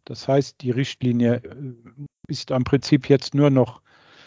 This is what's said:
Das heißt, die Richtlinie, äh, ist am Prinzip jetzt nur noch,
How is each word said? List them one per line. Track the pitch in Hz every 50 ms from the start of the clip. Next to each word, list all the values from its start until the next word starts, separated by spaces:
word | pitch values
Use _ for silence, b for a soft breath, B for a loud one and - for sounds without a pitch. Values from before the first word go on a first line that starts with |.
| _
Das | - 120 - - -
heißt, | 135 143 135 - - -
die | 135 123
Richtlinie, | 113 127 139 - - - - 123 120 120 120 117 120 117 117
äh, | - - 131 143 131 120 117 - - - 139 143 - _ _ - -
ist | 151 - - - 135
am | 127 123
Prinzip | - 143 131 - - 151 131 - -
jetzt | 139 131 - - -
nur | 143 147 143
noch, | 135 131 120 117 - - _ b b b b b b b b